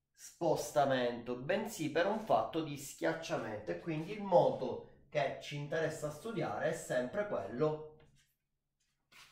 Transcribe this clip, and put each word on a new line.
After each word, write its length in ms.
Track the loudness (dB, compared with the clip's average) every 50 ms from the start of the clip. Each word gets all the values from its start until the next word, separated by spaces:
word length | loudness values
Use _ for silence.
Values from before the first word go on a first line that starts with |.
| _ _ _
spostamento, 1200 | _ -20 -20 -8 -2 0 2 2 0 0 0 2 4 4 6 4 4 2 2 0 -2 -4 -6 -6
bensì 540 | -4 0 0 0 0 0 -2 -4 -4 -4 0
per 160 | 2 2 2
un 140 | 2 2 0
fatto 420 | 2 4 4 4 4 2 -2 -4
di 140 | -4 -4 -6
schiacciamento, 920 | -8 -10 -12 -8 -2 0 0 0 0 -4 -4 -4 -4 -4 -4 -6 -8 -4 -6
e 100 | -6 -4
quindi 320 | -4 -4 -4 -4 -4 -6
il 100 | -6 -6
moto 840 | 0 6 8 8 8 8 4 2 -2 -4 -4 -6 -8 -14 -20 -20 -16 -2
che 300 | 0 0 0 0 -2 -6
ci 160 | -10 -8 -6
interessa 540 | -6 -6 -2 -2 0 0 0 -2 -4 -6 -6
studiare 580 | -8 -6 -10 -6 -4 -4 -4 -2 -2 -2 0 -2
è 40 |
sempre 540 | -2 -2 -4 -2 0 0 0 0 -2 -2 -2
quello 680 | -2 -2 -4 -4 -4 0 2 2 2 2 -2 -8 -14 -16 -20 -20 -20 _ _ _ _ _ _ _ _ _ _ _ _ _ _ _ _ _ _ _ _ -20 -20 -20 -20